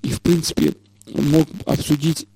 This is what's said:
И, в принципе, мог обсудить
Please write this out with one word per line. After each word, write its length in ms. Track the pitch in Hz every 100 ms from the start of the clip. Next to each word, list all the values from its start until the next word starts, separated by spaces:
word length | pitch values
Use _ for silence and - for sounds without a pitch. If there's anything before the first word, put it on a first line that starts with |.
И, 80 | -
в 120 | -
принципе, 520 | - 170 156 - 76 - _ _ -
мог 400 | - 143 156 156 - -
обсудить 600 | 143 - 147 151 156 -